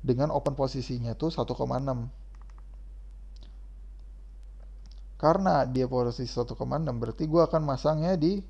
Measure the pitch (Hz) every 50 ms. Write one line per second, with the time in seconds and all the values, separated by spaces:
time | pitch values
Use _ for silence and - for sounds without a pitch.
0 | - 131 123 120 147 156 147 139 - 151 139 135 135 131 - 139 123 - 135 120
1 | 117 117 113 - 151 165 165 - 120 - 131 - 127 127 123 127 135 139 131 120
2 | 117 123 - - - - - - - - - - - - - - - - - -
3 | - - - - - - - - - - - - - - - - - - - -
4 | - - - - - - - - - - - - - - - - - - - -
5 | - - - - - 151 170 190 196 190 175 147 127 127 127 127 127 123 131 127
6 | 120 120 117 - 131 120 - 123 120 120 - - 127 123 127 147 160 147 123 117
7 | 120 117 110 - 160 156 151 170 165 156 165 160 156 147 135 123 - 151 156 156
8 | 156 175 190 175 147 165 202 202 190 -